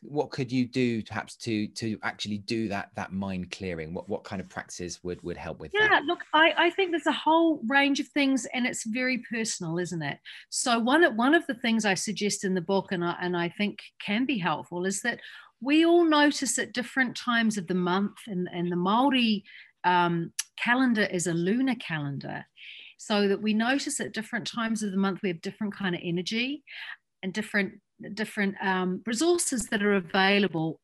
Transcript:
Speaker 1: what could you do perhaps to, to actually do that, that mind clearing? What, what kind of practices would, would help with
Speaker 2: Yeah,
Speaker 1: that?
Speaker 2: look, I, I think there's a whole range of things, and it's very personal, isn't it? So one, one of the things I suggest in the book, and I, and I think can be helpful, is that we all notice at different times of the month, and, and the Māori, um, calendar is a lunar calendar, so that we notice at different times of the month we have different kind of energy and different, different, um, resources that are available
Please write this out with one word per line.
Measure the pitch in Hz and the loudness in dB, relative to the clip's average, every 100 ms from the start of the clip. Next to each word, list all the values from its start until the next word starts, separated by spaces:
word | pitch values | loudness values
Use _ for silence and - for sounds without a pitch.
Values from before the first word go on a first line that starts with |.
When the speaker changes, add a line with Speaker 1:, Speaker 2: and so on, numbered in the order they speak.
Speaker 1:
what | - 147 131 | -8 -6 -4
could | - 120 | -6 -2
you | 127 120 | -2 0
do | 131 123 113 | 0 0 -2
perhaps | - 110 - - | -6 -8 -8 -10
to, | 117 107 107 | -4 -4 -4
to | - 113 104 | -6 -6 -4
actually | 113 - 104 104 | -6 -6 -6 -8
do | 98 113 107 | -4 -4 -2
that, | 98 - | -4 -6
that | - - | -10 -8
mind | 95 98 92 90 | -6 -6 -6 -8
clearing? | - 95 82 78 | -8 -8 -8 -8
What, | 87 98 | -10 -8
what | - | -8
kind | - 98 | -8 -10
of | 90 | -10
practices | - - - 87 - | -12 -12 -10 -10 -10
would, | 90 85 | -10 -8
would | 87 80 | -8 -10
help | 87 - | -10 -12
with | 80 | -6
Speaker 2:
Yeah, | 415 427 | 0 2
Speaker 1:
that? | 349 | 2
Speaker 2:
look, | 294 349 - | 2 -4 0
I, | 311 330 - | 4 4 4
I | 330 | 2
think | 359 370 | 2 0
there's | 320 311 | 0 0
a | |
whole | 233 311 330 330 302 226 | 0 4 4 4 2 2
range | 277 285 277 | 2 4 2
of | - | -2
things, | 294 269 269 262 | 0 2 0 -2
and | - 240 | -4 -4
it's | - | -4
very | 226 240 254 254 - | -4 -2 -2 -2 -4
personal, | 240 220 - 170 170 | -4 -4 -4 -4 -2
isn't | 175 170 | -2 -4
it? | 143 - - - - | -6 -8 -12 -20 -10
So | - 254 233 | -4 2 2
one, | 233 302 339 220 | 4 6 6 4
one | 254 | 4
of | 330 320 | 4 2
the | |
things | 226 233 226 | -2 0 2
I | 208 | 2
suggest | 185 - 180 202 202 | 2 -2 -2 -2 0
in | 196 | 0
the | 185 | 0
book, | 170 196 190 | 2 0 0
and | 180 | -2
I, | 170 - | -2 -2
and | 180 175 | -2 -2
I | 170 | -2
think | - 208 - - - | -2 -4 -4 -14 -12
can | - 208 262 | -4 -2 0
be | 233 | 0
helpful, | 170 151 - 175 | 0 -2 -4 -4
is | 185 196 | -4 -2
that | 240 - - - - _ | -4 -6 -10 -20 -20 _
we | 247 311 330 | 2 4 6
all | 349 | 6
notice | 330 302 294 - 269 - | 6 6 6 4 -2 -2
at | 220 | -4
different | 254 226 269 254 - | -6 -4 0 -2 -2
times | - 233 220 208 | 0 2 2 0
of | 170 | 0
the | |
month, | 180 175 185 202 - 233 | 0 2 2 0 -4 -8
and, | 185 180 | -4 -4
and | 180 175 | -2 -2
the | 175 | 0
Māori, | 180 226 277 262 226 202 - - - _ | 2 4 4 4 2 0 -4 -18 -20 _
um, | 180 180 170 170 170 - - - | 2 4 4 2 -2 -8 -12 -4
calendar | 233 254 262 220 | 0 2 4 2
is | 202 185 175 | 2 0 0
a | |
lunar | 165 175 240 269 247 | 0 2 2 0 -2
calendar, | - 156 143 139 143 143 - - - - - - | -4 -4 -4 -6 -8 -10 -12 -20 -20 -20 -20 -14
so | - 208 202 | -2 2 2
that | 196 | 2
we | 214 | 0
notice | 214 233 277 294 - | 2 2 0 -2 -4
at | 202 | -6
different | 220 214 226 143 | -6 -6 -6 -6
times | 233 226 214 | -4 -4 -2
of | 208 | -2
the | 190 | 0
month | 196 180 | 0 -2
we | 196 | -4
have | 170 | -4
different | 196 - 208 | -8 -6 -6
kind | - 190 | -4 -4
of | 175 | -2
energy | 180 175 170 220 254 302 - - - - _ _ | -2 -4 -2 -4 -4 -6 -12 -16 -14 -16 _ _
and | 190 | -6
different, | 214 208 208 196 - _ - - | -6 -2 -2 -2 -6 _ -18 -10
different, | 202 214 - 196 190 | -6 -4 0 -2 0
um, | 196 185 185 185 - | 0 0 0 -2 -4
resources | 233 330 349 - 254 - | 0 2 2 0 -4 -2
that | 214 | 0
are | 208 | 2
available | 202 170 196 190 202 185 165 160 - | 2 2 4 4 6 4 0 -2 -4